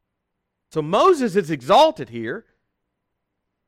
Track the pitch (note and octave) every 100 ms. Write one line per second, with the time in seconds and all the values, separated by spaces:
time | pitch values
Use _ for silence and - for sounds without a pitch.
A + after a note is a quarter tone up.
0 | _ _ _ _ _ _ _ D#3+ D3+ G#3+
1 | F4+ D#4+ A#3+ F#3+ D#3 D3 B2+ A3 D#4 -
2 | A#2+ A#2 A2 G3 - _ _ _ _ _
3 | _ _ _ _ _ _